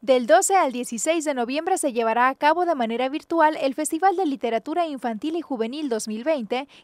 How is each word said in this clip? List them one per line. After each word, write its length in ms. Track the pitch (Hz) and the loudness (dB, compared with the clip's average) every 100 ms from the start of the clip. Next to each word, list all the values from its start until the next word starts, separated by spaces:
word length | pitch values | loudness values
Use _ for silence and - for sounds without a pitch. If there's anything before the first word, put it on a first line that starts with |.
| 220 | 4
Del 180 | 254 233 | 2 6
doce 300 | 320 381 381 | 4 6 2
al 160 | 311 | 2
dieciséis 540 | 247 240 233 311 339 302 | -2 -6 -6 -2 0 0
de 80 | |
noviembre 440 | 269 233 277 339 370 | -4 -2 -2 -2 0
se 140 | 302 | 0
llevará 380 | 233 226 226 254 | 0 0 2 2
a 60 | 269 | 2
cabo 300 | 294 320 359 | 2 2 2
de 100 | 311 | 0
manera 340 | 233 233 262 | -2 -2 -2
virtual 480 | 302 - 330 311 311 | -4 -4 4 4 4
el 140 | 269 | -2
Festival 420 | 269 302 320 370 359 | -2 -4 0 2 2
de 100 | 359 | -2
Literatura 640 | 269 233 226 220 320 339 | -2 -2 -2 -2 -4 -4
Infantil 480 | 269 247 220 294 339 | -4 -6 -6 -4 -6
y 60 | |
Juvenil 480 | 302 254 226 285 302 | -6 -4 -4 -4 -4
dos 180 | 226 214 | -4 -4
mil 160 | 220 | -6
veinte, 460 | 247 311 214 240 190 - | -2 -2 -2 -6 -6 -16